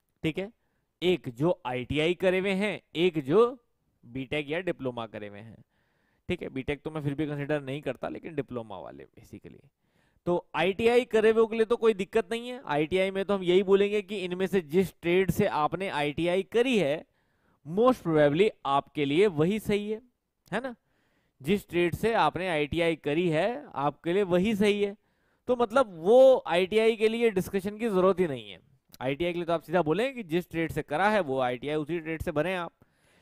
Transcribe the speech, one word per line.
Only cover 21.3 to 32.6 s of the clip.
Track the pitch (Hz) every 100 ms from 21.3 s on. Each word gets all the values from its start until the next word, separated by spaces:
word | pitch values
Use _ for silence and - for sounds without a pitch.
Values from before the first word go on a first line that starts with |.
| _
जिस | 135 202 -
ट्रेड | 170 175
से | 156 214
आपने | 220 156 160 185
आईटीआई | 156 147 165 165 165
करी | 147 147 180
है, | 156 196 254 254 -
आपके | 143 139 160
लिए | 185
वही | 190 175 196 202
सही | 214 208
है। | 202 202 _ _ _ _ -
तो | 247
मतलब | 233 240 233 165
वो | 170 247 262 247 -
आईटीआई | 175 185 214 226 220
के | 220
लिए | 226 233
डिस्कशन | 190 180 202 202 214
की | 233
जरूरत | 190 185 180
ही | 175
नहीं | 127 104
है। | 90 _ _ _ -
आईटीआई | 127 139 175
के | 175
लिए | 165
तो |
आप | 165
सीधा | 151 175
बोलें | 151 170 262
कि | 254
जिस | 180 170 -
ट्रेड | 165 160
से | 143
करा | - 147 202
है | 214
वो | 156 131
आईटीआई | 123 127 135 156
उसी | 147 170
ट्रेड | 160 160
से | -
भरें | 147 160
आप। | 185